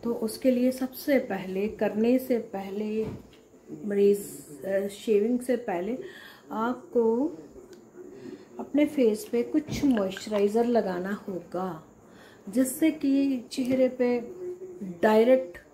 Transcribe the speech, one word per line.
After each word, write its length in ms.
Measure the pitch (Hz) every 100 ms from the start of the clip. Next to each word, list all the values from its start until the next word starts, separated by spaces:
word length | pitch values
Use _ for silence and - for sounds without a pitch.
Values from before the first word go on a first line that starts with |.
तो 100 | 233
उसके 380 | 233 220 - 269
लिए 200 | 240 254
सबसे 480 | 254 254 - - 269
पहले, 480 | - 190 180 185 214
करने 520 | - 208 208 233 254
से 180 | 262 233
पहले, 680 | - 196 196 196 214 220 214 - - - _ - - - 208
रेज-, 760 | 202 202 202 - - - - 190
अ, 220 | 196 196
शेविंग 520 | - - 202 220 247
से 160 | - 240
पहले 420 | - 175 190 254 - - - - -
आपको 760 | 208 226 247 - 240 226 233 311 - - - - - - - - - - - - -
अपने 260 | - 277 294
फेस 440 | 277 233 214 -
पे 120 | 240
कुछ 420 | 240 311 - 202 294
मॉइस्चराइज़र 800 | 233 190 190 - 208 202 214 233
लगाना 480 | 233 185 180 185 202 -
होगा, 540 | 180 - 175 185 160 - - - - - - -
जिससे 420 | 208 262 - 320
कि 540 | 302 277 269 277 262 -
चेहरे 380 | - 247 262 254
पे 300 | 254 247 240 226 - - - - - 190 170
डायरेक्ट 560 | 214 220 233 262 - - -